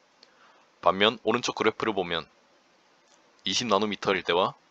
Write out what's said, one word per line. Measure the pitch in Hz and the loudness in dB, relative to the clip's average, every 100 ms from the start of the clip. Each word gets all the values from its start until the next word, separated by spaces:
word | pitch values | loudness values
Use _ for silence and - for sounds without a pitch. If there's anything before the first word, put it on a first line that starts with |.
| _ _ - _ _ _ _ _ | _ _ -20 _ _ _ _ _
반면 | 87 92 104 117 | -2 2 2 2
오른쪽 | - 120 123 - | -2 -2 -2 -2
그래프를 | 107 - 120 101 | -2 -2 -2 -4
보면 | 87 85 76 _ _ _ _ _ _ _ _ _ _ _ | -4 -6 -8 _ _ _ _ _ _ _ _ _ _ _
이십 | - 95 123 | -8 -6 0
나노미터일 | 98 107 98 - 95 | 2 2 -2 -2 0
때와 | - 87 107 - _ | 0 2 0 -2 _